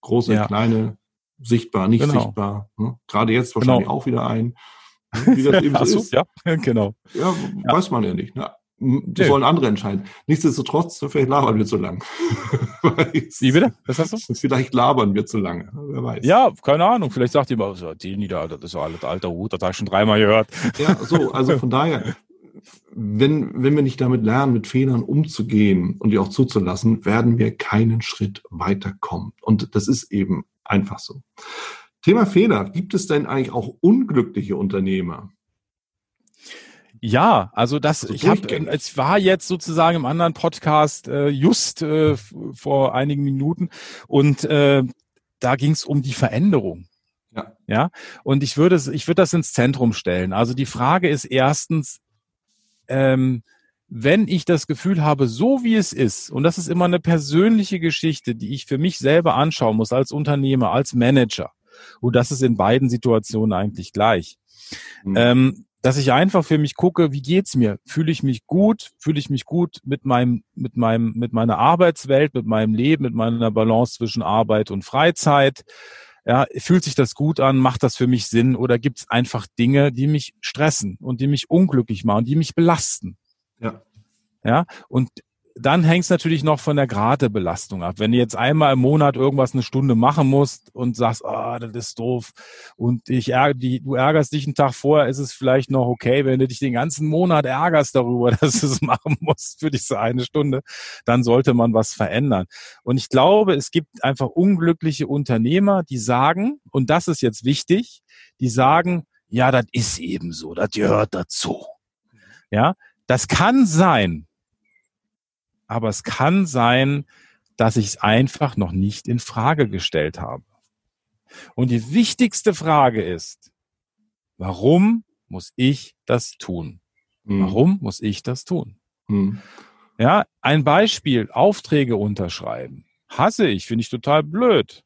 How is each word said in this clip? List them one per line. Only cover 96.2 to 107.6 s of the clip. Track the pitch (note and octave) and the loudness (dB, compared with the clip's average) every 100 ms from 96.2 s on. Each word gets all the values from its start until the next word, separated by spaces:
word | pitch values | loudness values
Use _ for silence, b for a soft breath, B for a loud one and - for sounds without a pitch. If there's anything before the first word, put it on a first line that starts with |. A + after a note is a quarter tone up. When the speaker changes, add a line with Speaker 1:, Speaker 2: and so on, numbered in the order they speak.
Speaker 2:
Wenn | C3 C3 | 2 0
du | C3 | -2
dich | A#2+ | -2
den | C#3 | -4
ganzen | A#2+ D3+ C#3+ D3+ | -2 -4 -4 -2
Monat | D#3 F3+ D#3 | 0 2 2
ärgerst | C3 C3 E3+ D#3+ C#3+ | 0 0 2 2 2
darüber, | C3+ A#2+ B2 A#2+ | 0 0 2 2
<laughs> | A2+ | 2
dass | D3+ B2 | 2 0
du | D3 | -2
es | C3+ | -2
machen | - - - D3+ | -2 -2 -2 -4
musst | D#3 - - - | -2 -4 -4 -8
für | D#3 | -4
diese | C3+ - A#2 | -4 -4 -4
eine | A2+ B2 | -2 -2
Stunde, | B2 D3+ D3 D3 - B B B | -4 -2 -2 -2 -6 B B B
dann | - A#2+ | 0 0
sollte | A#2+ A#2+ C3+ | 4 2 4
man | A#2+ A#2 | 2 2
was | A2+ A2 | 2 0
verändern. | - G2+ G#2 C#3+ G2+ F2+ B B B | -4 -4 -2 0 0 -2 B B B
Und | - C3 | -4 -4
ich | - | 0
glaube, | C3 C#3+ G#3 G#3 | 4 6 4 4
es | D3 - | 0 0
gibt | E3+ D#3 - | -4 -4 -4
einfach | C3 C3+ C3 | -4 -2 -4
unglückliche | - F#3+ F#3 E3+ E3 D#3+ C#3+ D3+ | 0 2 2 0 0 -2 -4 -4
Unternehmer, | C#3+ C#3+ A#2 A#2 F3 G3+ G3 | -4 -2 0 2 2 2 0
die | E3 C3 | -2 -6
sagen, | G#2+ B2 C3+ E3+ A3 D4 _ | -2 2 2 2 -4 -6 _
und | C#3 B2+ | -4 0
das | D#3+ F3+ | 0 0
ist | D#3+ | -2
jetzt | - G#2+ | -2 -2
wichtig, | A#2+ D3 | -4 -4